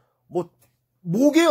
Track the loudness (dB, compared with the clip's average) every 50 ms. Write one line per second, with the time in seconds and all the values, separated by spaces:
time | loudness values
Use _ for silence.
0 | _ _ _ _ _ _ -8 -8 -8 -8 _ _ _ _ _ _ _ _ _ _
1 | _ -8 -4 0 0 2 2 2 2 2